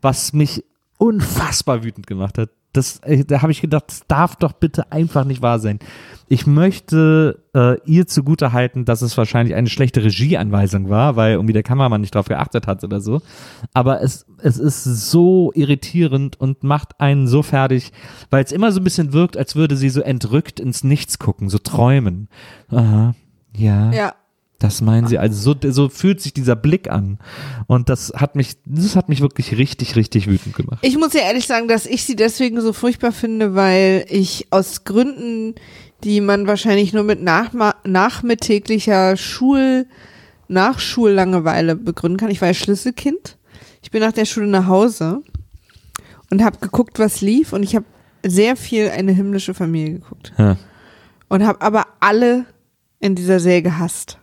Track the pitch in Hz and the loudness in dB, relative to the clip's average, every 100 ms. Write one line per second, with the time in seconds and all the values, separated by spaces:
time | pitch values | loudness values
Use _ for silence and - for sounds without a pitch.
0 | 135 139 - 147 147 - - _ _ _ | 0 -2 -2 0 0 -2 -14 _ _ _
1 | 226 214 127 - - - - 123 113 - | 0 2 -2 -2 -4 -4 -2 -2 -4 -12
2 | 101 98 98 - 110 _ _ - 131 - | -12 -6 -6 -4 -6 _ _ -2 -2 -6
3 | - 127 139 147 156 156 165 151 - - | 0 0 2 2 2 0 0 -2 -4 -18
4 | _ 135 170 - 160 - 165 - 160 151 | _ 0 0 0 -4 0 -2 -2 -6 -2
5 | 165 147 135 131 123 117 107 104 - - | 0 0 -2 -2 0 0 -2 -6 -8 -20
6 | - - _ 131 147 143 180 185 - 160 | -20 -20 _ 0 4 4 4 0 -2 2
7 | 156 156 156 - _ 139 123 123 - 160 | 4 4 2 -2 _ 2 4 2 2 4
8 | 175 - 135 160 139 120 123 - 120 113 | 4 0 0 0 2 0 0 -2 -2 0
9 | 120 117 113 120 117 92 120 - 131 - | 0 0 0 2 0 0 -2 0 0 2
10 | 110 104 131 151 104 101 98 98 95 104 | 2 2 0 0 0 2 2 0 -2 0
11 | 135 117 110 107 107 107 - 127 131 110 | 2 2 2 2 2 0 2 0 2 0
12 | 104 104 98 87 - 120 107 95 104 101 | -2 -4 -2 -4 -2 -4 -4 -6 -4 -6
13 | 104 131 - - - - - - 127 135 | -4 -4 -6 -20 -20 -18 -4 0 0 0
14 | 127 - _ _ - 113 143 131 131 117 | -2 -6 _ _ -2 0 -2 -2 -4 -6
15 | 104 170 175 185 170 - 143 143 - 170 | 0 4 4 4 2 0 0 0 -2 0
16 | 165 135 139 - 135 135 135 147 - - | 0 0 -4 -4 -4 -4 -2 -4 -4 -4
17 | 143 143 131 131 151 139 135 127 - - | 0 2 4 2 2 0 2 0 -2 -18
18 | - - - 135 135 151 220 190 185 - | -20 -20 -2 0 0 0 0 2 0 0
19 | 151 143 175 - 139 151 156 139 135 131 | 0 2 0 0 -6 0 0 2 0 0
20 | 135 127 117 127 - - 127 120 135 143 | -2 -4 0 -2 -2 -6 -6 -4 0 0
21 | - - - - 101 101 - - 117 139 | -2 -6 -4 -4 -2 -4 -2 0 2 4
22 | 110 87 104 - - - _ 117 113 107 | 0 -4 -10 -18 -20 -20 _ 0 4 4
23 | 113 117 _ _ _ 104 107 101 107 160 | 2 0 _ _ _ -2 0 2 2 0
24 | 202 - _ _ _ _ 104 101 110 113 | -2 -6 _ _ _ _ -4 0 2 2
25 | 117 113 104 104 110 143 143 131 139 - | 2 0 0 0 0 0 0 0 0 0
26 | 185 196 143 - 123 117 143 175 - 98 | 0 0 -4 -4 0 0 2 0 -2 -4
27 | 98 101 - - 143 127 110 123 120 127 | -4 -6 -12 -18 -16 -14 0 0 2 -2
28 | - - 143 143 131 - - 147 190 190 | -4 -4 -4 -2 -4 -6 -8 -2 0 0
29 | - 139 143 - 123 110 135 - 123 117 | 0 0 0 -2 -6 -2 -2 -2 -4 0
30 | 107 113 98 95 - - - - 269 269 | 2 0 2 -2 -2 -8 -8 -2 -2 0
31 | 311 302 196 240 233 233 233 226 - 226 | 0 0 0 -2 -2 -4 0 -2 0 -6
32 | - 220 220 - 254 233 226 208 240 240 | -4 0 0 0 -2 0 -2 -2 -2 -2
33 | 240 226 233 220 214 190 190 185 190 190 | -4 -4 -4 -2 0 2 2 4 4 2
34 | - 202 190 - - 190 190 - - 208 | 0 -2 -2 -4 -2 0 0 -8 -2 0
35 | 254 277 233 226 220 233 - - - _ | 0 -2 -8 -6 -8 -10 -20 -20 -20 _
36 | 208 208 202 202 202 202 220 202 202 214 | -2 0 2 0 0 0 2 2 2 0
37 | 208 208 180 160 139 170 214 - - 185 | 0 -2 0 0 0 -2 -2 -2 -2 0
38 | 202 - 240 233 - 208 202 220 208 196 | 0 -2 -4 -4 0 -2 0 -2 0 2
39 | 185 190 - - 254 277 262 254 254 _ | 2 0 -4 -2 0 2 2 0 -2 _
40 | - - - _ _ 185 196 254 - - | -20 -20 -20 _ _ 0 0 0 -6 0
41 | 226 196 185 185 160 160 165 165 170 165 | 2 2 2 0 0 0 -2 -2 -4 -4
42 | 170 185 214 196 180 185 - 202 254 247 | -4 -2 -2 -2 0 -2 -2 -2 -4 -4
43 | 285 330 - - _ - - _ - 220 | -4 -4 -10 -20 _ -20 -20 _ -8 -2
44 | 220 226 220 - 208 190 185 185 226 220 | 0 0 -2 -2 0 2 4 4 2 0
45 | 160 214 302 - - - _ _ _ - | -4 -6 -8 -16 -16 -20 _ _ _ -20
46 | - - _ 196 220 - 196 - 240 - | -20 -20 _ 2 2 0 -6 -2 -2 0
47 | 220 - 196 233 311 247 202 226 220 _ | -2 0 0 2 0 -2 -2 -2 -4 _
48 | _ _ 196 180 220 254 - 226 208 - | _ _ -2 2 2 0 -4 -2 -2 -2
49 | 190 185 196 196 190 185 170 165 156 170 | 0 0 0 -4 -6 -6 -4 -2 -4 -8
50 | - - - - 107 92 - _ - _ | -14 -20 -20 2 2 2 -4 _ -20 _
51 | _ _ _ 190 208 196 208 214 - _ | _ _ _ 0 2 0 0 0 -2 _
52 | 196 214 240 247 247 _ _ _ _ _ | 2 4 2 2 -4 _ _ _ _ _
53 | 202 185 180 185 175 180 170 160 170 - | -4 -2 2 2 4 2 0 -4 -6 -8
54 | - - | -14 -18